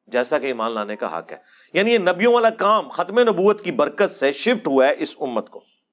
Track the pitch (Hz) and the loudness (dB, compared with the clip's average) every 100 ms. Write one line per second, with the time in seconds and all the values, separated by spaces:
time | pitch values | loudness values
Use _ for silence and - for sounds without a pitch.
0 | _ 120 127 151 135 117 113 113 104 107 | _ -2 0 -2 -2 -4 -4 -4 -6 -6
1 | 104 82 80 78 _ _ _ 170 214 233 | -6 -8 -10 -18 _ _ _ -2 2 2
2 | 180 180 233 240 226 226 196 214 143 - | 2 2 2 4 2 2 0 0 -2 -6
3 | 180 220 240 180 196 208 175 135 143 - | -2 2 2 4 2 2 -2 -2 -2 0
4 | - - 135 139 220 247 160 135 131 185 | -2 2 0 0 0 0 0 4 4 2
5 | 156 - 139 117 101 - - _ _ | -4 -6 -6 -6 -8 -14 -20 _ _